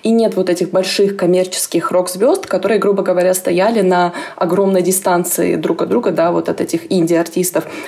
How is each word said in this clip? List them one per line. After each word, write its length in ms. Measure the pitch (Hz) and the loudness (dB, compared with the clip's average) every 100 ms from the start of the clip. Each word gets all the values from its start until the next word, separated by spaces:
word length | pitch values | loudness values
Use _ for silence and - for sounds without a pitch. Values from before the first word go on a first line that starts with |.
и 60 | 226 | 0
нет 260 | 226 220 - | 2 2 0
вот 120 | 185 | 0
этих 220 | 175 170 | 0 0
больших 460 | 185 190 - 196 196 | 0 -2 2 0 2
коммерческих 760 | 175 180 185 - - - - | 2 2 0 -4 -4 -2 0
рок-звезд, 560 | 180 180 185 240 370 - | 0 0 0 2 2 0
которые, 320 | 185 226 214 | -2 0 2
грубо 240 | 202 196 | 2 0
говоря, 320 | 190 180 180 | 0 2 2
стояли 480 | 180 - 175 202 226 | 0 0 0 2 2
на 300 | 185 180 175 254 311 - | 2 2 0 -2 -12 -4
огромной 460 | 180 185 196 190 | -2 2 2 2
дистанции 760 | 175 185 196 175 180 - 180 170 | 2 0 0 0 0 -2 0 0
друг 260 | 165 165 | -2 -2
от 60 | 175 | 0
друга, 240 | 214 220 | 0 0
да, 180 | 165 170 | 0 0
вот 180 | 170 165 | 0 -2
от 120 | 160 | -4
этих 320 | 165 165 - | -4 -4 -2
инди-артистов. 720 | 190 165 170 170 - 175 160 - - | 0 2 0 0 -2 -2 -2 -6 -12